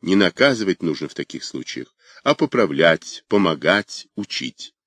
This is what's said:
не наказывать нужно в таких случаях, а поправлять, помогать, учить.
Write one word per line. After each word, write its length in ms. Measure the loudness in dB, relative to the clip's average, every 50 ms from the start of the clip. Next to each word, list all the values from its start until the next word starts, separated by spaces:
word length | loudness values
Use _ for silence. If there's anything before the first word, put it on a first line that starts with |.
не 160 | -2 2 2
наказывать 640 | 4 4 2 2 2 2 2 2 0 0 -2 -2 -2 -2
нужно 240 | -4 -4 -4 -6
в 60 | -10 -8
таких 320 | -10 -10 -10 -12 -14 -14
случаях, 500 | -12 -12 -12 -12 -10 -12 -14 -14 _ _ _ _ _ -14 -4 -2
а 120 | 0 0
поправлять, 880 | 0 0 0 2 0 0 2 2 4 4 4 4 2 -2 -12 -18 -14 _ 0
помогать, 800 | 0 2 2 2 0 0 0 2 2 0 0 -6 -12 -18 -18 _ -12
учить. 600 | -12 -10 -8 -8 -10 -10 -10 -12 -16 -20 -20 _ _ _